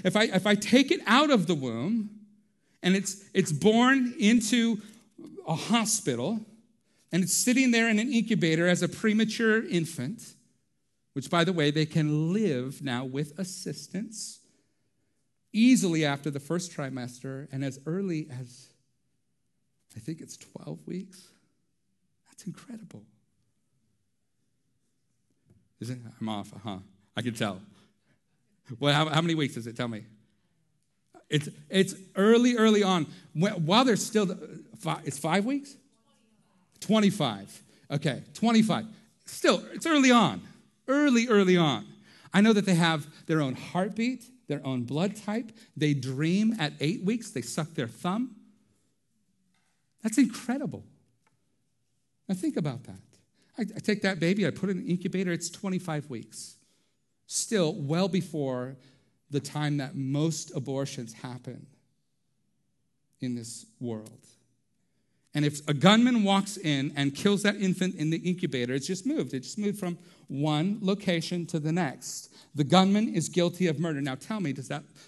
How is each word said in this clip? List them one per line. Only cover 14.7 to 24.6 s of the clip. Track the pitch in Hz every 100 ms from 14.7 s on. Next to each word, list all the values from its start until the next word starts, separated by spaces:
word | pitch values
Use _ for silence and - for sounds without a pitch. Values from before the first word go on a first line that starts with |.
| _ _ _ _ _ _ _ _
easily | 208 247 233 185 160 147
after | 139 151
the | 139
first | - 170 180
trimester | - 135 131 120 123 135 135 147
and | 135
as | 135 139 156
early | 180 196 156 -
as, | 127 123 - - _ _ _ _ _ _ _ _ _ _ _ _ 110
I |
think | 135 160
it's | - -
twelve | - - 151 165 156
weeks. | 180 - - - _ _ _ _ _ _ _ _ _ _
That's | - 185
incredible. | - - 226 190 107 104 _ _ _ _ _ _ _ _ _ _ _ _ _ _ _